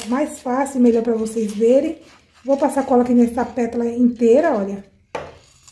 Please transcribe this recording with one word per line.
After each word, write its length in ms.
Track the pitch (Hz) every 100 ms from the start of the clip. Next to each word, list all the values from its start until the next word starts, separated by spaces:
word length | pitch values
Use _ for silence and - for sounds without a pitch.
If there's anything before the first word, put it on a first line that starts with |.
| 214
mais 320 | 254 302 -
fácil 400 | 254 254 269 254
e 20 |
melhor 180 | 240 226
pra 140 | 233
vocês 380 | 220 220 233 208
verem. 500 | 202 226 269 320 320 - _ _ _
Vou 120 | 247 277
passar 280 | 285 277
cola 200 | 262 247
aqui 100 | 247
nessa 300 | 240 233 254
pétala 420 | 233 254 233 240 233
inteira, 680 | 240 240 240 233 254 330 226
olha. 280 | 196 196 - _ _ - - - _ _ _